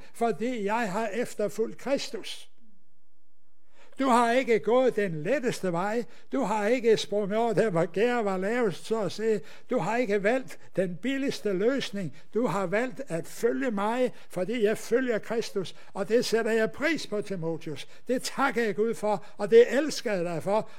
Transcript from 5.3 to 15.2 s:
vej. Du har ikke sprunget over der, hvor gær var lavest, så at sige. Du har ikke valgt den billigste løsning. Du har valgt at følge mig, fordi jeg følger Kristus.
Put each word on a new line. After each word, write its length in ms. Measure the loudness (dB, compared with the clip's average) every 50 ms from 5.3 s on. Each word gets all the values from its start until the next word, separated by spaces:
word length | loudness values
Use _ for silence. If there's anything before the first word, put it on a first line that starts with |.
| 0 0 0 0 -2 -2 -2 -2 0
vej. 320 | 0 0 0 0 -2 -4 -4 -6 -10 -8 -4 -2
Du 80 | 0 0
har 240 | 0 0 0 2
ikke 300 | 2 2 2 4 4 4
sprunget 420 | 4 4 0 -2 -2 0 0 2 2
over 140 | 2 2 4
der, 180 | 4 2 4
hvor 160 | 4 2 0
gær 280 | 0 0 2 2 2 2
var 220 | 2 0 0 0
lavest, 480 | 0 0 0 0 2 2 0 0 -2 -4
så 180 | -2 -2 0 0
at 100 | -2 -2
sige. 280 | -2 0 0 0 0 -2 -6 -10 -10 -6 -2
Du 80 | -2 0
har 180 | 0 0 0
ikke 260 | 0 0 2 2 2 2
valgt 360 | 2 2 2 0 -4 -10 -10 -10 -6 -2
den 200 | 0 0 0 -2
billigste 560 | -4 -4 -2 -2 0 0 -2 -2 -2 -2 -2 0
løsning. 640 | 2 2 2 2 2 0 -4 -4 -6 -6 -6 -8 -8 -8 -4 -2
Du 120 | 0 0
har 200 | 2 2 0 0
valgt 340 | 0 0 0 0 0 -4 -6 -6 -4
at 180 | -4 -4 -4
følge 440 | -6 -4 0 0 0 0 0 0 -2
mig, 420 | 0 0 0 0 0 2 0 0 -2 -4 -10 -8
fordi 360 | -4 -4 -2 -2 0 2 2
jeg 140 | 2 2 2
følger 400 | 0 2 2 2 2 2 0
Kristus. 580 | -2